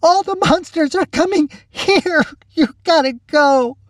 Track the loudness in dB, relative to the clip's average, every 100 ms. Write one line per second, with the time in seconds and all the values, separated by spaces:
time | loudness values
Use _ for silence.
0 | 2 2 0 -2 0 0 -2 -4 -2 -2
1 | -4 -2 -2 0 -2 -4 _ -10 -2 0
2 | 0 -2 -2 -6 _ -2 -2 -2 0 0
3 | 0 -4 _ 0 2 2 0 -6